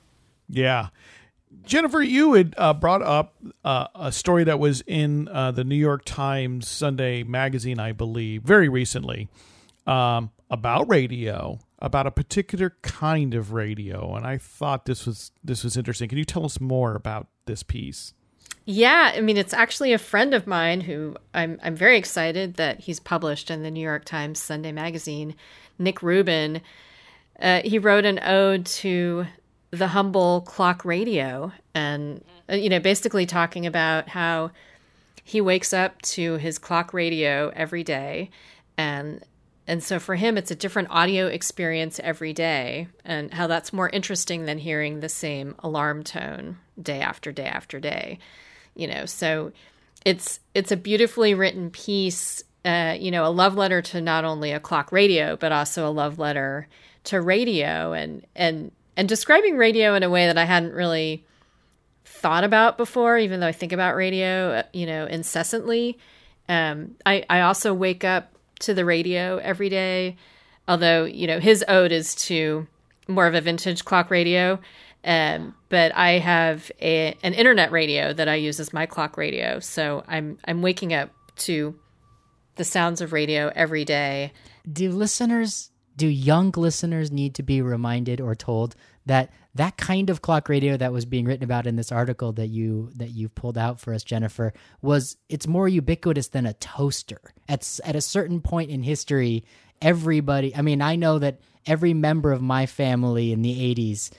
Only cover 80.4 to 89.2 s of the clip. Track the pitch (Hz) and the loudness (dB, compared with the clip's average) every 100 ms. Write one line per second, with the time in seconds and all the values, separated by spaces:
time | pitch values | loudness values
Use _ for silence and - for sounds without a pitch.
80.4 | - 170 180 180 180 156 - _ _ - | -6 0 0 0 -2 -2 -2 _ _ -8
81.4 | - 160 151 - _ _ _ _ _ _ | -4 -2 -4 -8 _ _ _ _ _ _
82.4 | _ - 180 190 175 170 170 156 151 151 | _ -8 -2 2 2 0 -2 -2 0 0
83.4 | 147 - 160 156 147 143 143 139 143 - | 0 0 0 0 0 0 0 -4 -6 -10
84.4 | - - - 151 185 185 208 - 240 233 | -20 -20 -12 -4 -2 0 0 0 2 2
85.4 | 226 - - _ _ - 156 143 135 160 | 0 -4 -10 _ _ 0 0 2 4 4
86.4 | 190 175 170 156 170 160 151 143 139 135 | 4 2 0 0 -2 -2 -2 -2 -4 -4
87.4 | 135 135 123 117 120 120 123 123 123 110 | -2 0 0 0 -2 -2 -2 -4 -4 -4
88.4 | - 113 117 - _ _ - 131 | -2 -2 -2 -6 _ _ 2 2